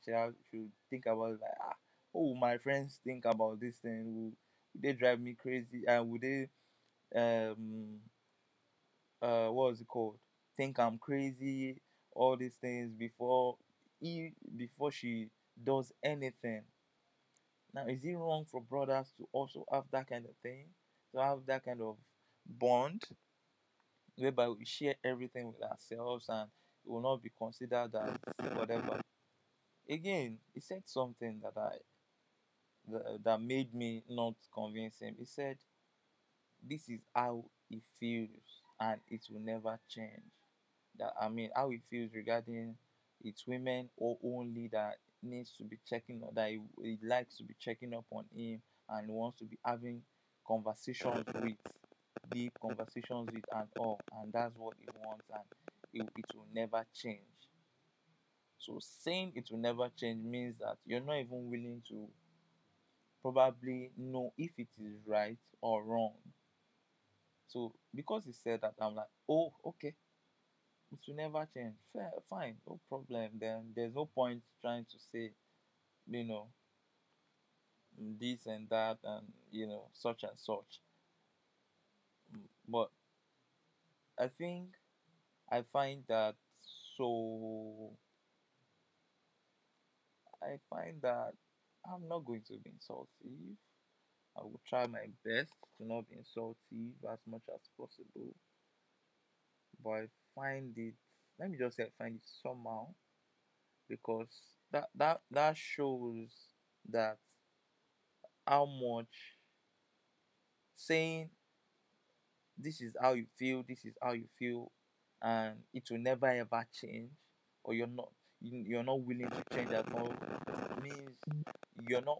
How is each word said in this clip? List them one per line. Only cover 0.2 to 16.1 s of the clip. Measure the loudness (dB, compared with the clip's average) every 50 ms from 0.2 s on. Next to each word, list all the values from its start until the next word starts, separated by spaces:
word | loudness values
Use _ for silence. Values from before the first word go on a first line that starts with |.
| 4 2 0 -6 _ _
she | -8 -8 -8 -8 -10 _ _ _
think | -8 0 2
about | 2 4 4 2 0 0
it | -2
like, | -4 -6 -4 -4
"Ah, | -4 -6 -6 -8 _ _ _ _ _ _
what | 0 2 4
will | 4 4
my | 6 6 6 4
friends | 4 4 4 4 4 2 -2 -6 -6 -4
think | -4 -2 2 4
about | 4 6 6 6 4 4 0
this | -4 -6 -6
thing? | -4 -4 -4 -2 -2 -2
Will, | -4 -4 -4 -4 -6 -6 -10 _ _ _ _ _ _ -6
will | 0
they | 2 2 4
drive | 8 8 8 8 6
me | 2 -4 -6 -6
crazy? | -2 -2 0 0 -2 -4 -6 2 6
And | 8 8 8 8 4
will | 0 0
they, | 0 2 2 0 0 -2 -6 _ _ _ _ _ _ _ _ _ _ _ 4
um, | 6 8 8 8 6 4 2 0 -2 -4 -6 -6 -6 -6 -8 -10 -12 -14 -18 -20 _ _ _ _ _ _ _ _ _ _ _ _ _ _ _ _ _ _ _ _ _
uh, | 4 6 6 6 6 6
what | 6 6 6 6
was | 4 2
it | -4
called? | -4 -2 0 0 0 -2 -8 _ _ _ _ _ _ _
Think | -2 0 2 4 6
I'm | 6 6 4
crazy?" | 2 0 0 2 2 2 0 0 -2 -2 -2 0 0 0 -2 -4 -6 -12 _ _ _ _ _
All | 4 6 6 6 6
these | 4 2 -2 -4
things | -4 -2 -2 0 0 -2 -4 -4
before | -4 -4 -4 -2 -2 4 6 6 6 6 4 2 -2 _ _ _ _ _ _ _ _
he, | -6 -4 -4 -4 -4 -6 -8 -12 -14 -10 -8
before | -6 -6 -8 -4 -2 0 0
she | 0 -2 -2 -2 -2 -2 -4 -6 -10 _ _ _ _ -2 2
does | 4 4 4 2 0 -4 _ 0
anything. | 0